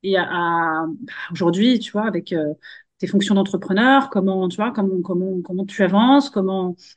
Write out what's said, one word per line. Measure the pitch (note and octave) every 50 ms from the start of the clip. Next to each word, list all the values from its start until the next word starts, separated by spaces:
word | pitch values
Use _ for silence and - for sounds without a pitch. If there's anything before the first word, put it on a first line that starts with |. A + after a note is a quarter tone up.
| -
et | G3 F#3+
à, | F#3 F3
à, | - F3+ F3+ F3 E3+ E3+ E3+ E3 - D#3+ D#3+ E4
bah, | E4 D#4 - A#3+ - - - - -
aujourd'hui, | F3 C#3 - E3+ E3+ F#3+ G#3+ B3 B3+ A3
tu | A3+ -
vois, | - G#3 G#3+
avec, | A3+ F3+ E3+ - - F#3
euh, | E3 D3+ D3 D3+ _ _ - - - _ _ _
tes | _ -
fonctions | F#3+ - G3 G3 - G#3
d'entrepreneur, | G3 G#3+ G3+ - F3+ - - F#3+ G#3 A#3 B3+ C4+ C#4 C4+ C4+
comment, | - G3+ F#3 F#3+ F#3+ F#3+ F#3 F3+
tu | F3
vois, | - G#3 A#3+
comment, | A#3+ A3 G3 F#3+ F#3+ F3+
comment, | F3 F#3 F#3 F3+ F#3 F#3+ F#3+ F3+
comment | F3+ - F3+ F#3 G3
tu | G3 - - G3+
avances, | F3+ F#3 G3+ A#3 B3+ C4+ C#4+ C#4 C#4
comment | - G#3+ F#3+ F#3+ F#3+ F#3+ F#3 F3+ F3 _ - - -